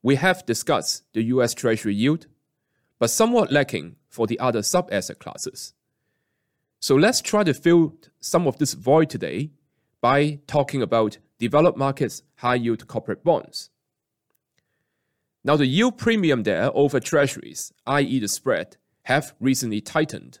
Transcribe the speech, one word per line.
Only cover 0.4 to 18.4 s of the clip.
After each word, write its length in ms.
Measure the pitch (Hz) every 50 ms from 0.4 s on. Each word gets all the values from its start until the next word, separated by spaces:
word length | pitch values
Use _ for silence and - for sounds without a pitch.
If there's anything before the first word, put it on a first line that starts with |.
| -
discussed 560 | - 113 - - - 151 107 - - - - _ _ _
the 100 | 110 113
U 180 | 113 127 127 127
S 100 | 117 -
Treasury 380 | - - 123 110 107 - 107 101
yield, 360 | 101 113 139 156 165 - _ _ _ _ _ _ _ _ _ _ _ _ _ _ _
but 100 | - -
somewhat 400 | - - 226 233 240 240 196 -
lacking 460 | 135 147 139 135 - 92 73 87 - _ _ _
for 200 | - - 117 104
the 100 | 117 -
other 240 | 123 127 120 113 104
sub-asset 560 | - - 180 180 - 101 101 90 - - _
classes. 560 | - - - - - - - - - - _ _ _ _ _ _ _ _ _ _ _ _ _ _ _ _ _ _ _ _ _ _
So 160 | - - 139
let's 260 | 139 170 220 254 -
try 220 | - - - 208 208
to 100 | 165 131
fill 440 | - - 170 170 170 165 156 - _ _ _ _ _
some 260 | - - - 170 175
of 120 | 147 123 -
this 160 | 151 - -
void 360 | - 92 123 139 160 165 151
today 400 | - 107 90 76 65 95 143 156 _ _ _ _ _ _ _ _ _ _
by 380 | - 120 131 143 147 151 151 143 _
talking 360 | - - 151 139 - - 139 117
about 360 | 87 117 113 110 104 - - _ _ _ _
developed 360 | 113 120 - 147 160 175 -
markets 460 | - 139 139 135 - 143 110 - - _ _ _
high-yield 500 | _ - 123 123 123 117 117 113 110 -
corporate 380 | - - 113 - - 98 - _
bonds. 460 | 165 165 127 - - _ - - _ _ _ _ _ _ _ _ _ _ _ _ _ _ _ _ _ _ _ _ _ _ _ _ _ _ _ _ _ _ _ _ _ _ _ _
Now, 140 | 131 147
the 100 | 151 143
yield 320 | 127 127 180 226 254 233 -
premium 460 | - 233 226 220 185 160 139 120 104
there 260 | 107 98 82 101 135 -
over 260 | - 143 143 127 127
treasuries, 720 | 120 - - 151 143 135 - - - - 71 - - - _ _ _
I 180 | 117 135 143 143
E 180 | - 131 131
the 80 | 104 101
spread, 480 | - -